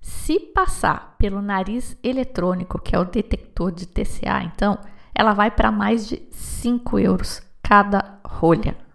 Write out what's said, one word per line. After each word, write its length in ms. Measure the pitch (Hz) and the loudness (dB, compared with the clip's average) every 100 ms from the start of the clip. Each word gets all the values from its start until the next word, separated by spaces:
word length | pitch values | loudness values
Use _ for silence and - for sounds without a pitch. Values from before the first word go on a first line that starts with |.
Se 380 | - - - 320 | -6 -6 0 0
passar 760 | - - 370 - - - - _ | 0 0 0 2 0 0 -6 _
pelo 220 | 202 196 | -4 -2
nariz 540 | 202 196 190 233 247 - | -2 -2 -2 -4 -6 -6
eletrônico, 760 | - 262 254 - 180 185 180 - | -4 -2 -4 -2 -2 -2 -4 -6
que 160 | - 185 | 0 0
é 40 | |
o 60 | 180 | 0
detector 680 | 220 - - - - 175 | -2 -2 -4 -4 -4 -4
de 140 | 170 185 | -4 -6
T 180 | - | -2
C 240 | 214 - - | -2 -2 -2
A, 160 | 196 | -2
então, 360 | 175 - 202 202 - - - | -4 -2 0 0 -6 -18 -8
ela 200 | - 220 | 2 2
vai 180 | 202 208 | 4 2
pra 200 | - 220 | 4 2
mais 360 | 214 202 233 202 | 2 2 0 -2
de 140 | - - | -10 -12
cinco 680 | - - - 240 240 240 202 | -12 -8 -4 -2 -2 0 2
euros 440 | 190 185 - - - - | 2 2 0 -6 -14 -8
cada 580 | - 202 202 196 - - - | 6 6 6 0 -2 -10 -10
rolha. 500 | - 165 165 - - - | 0 4 4 2 -4 -12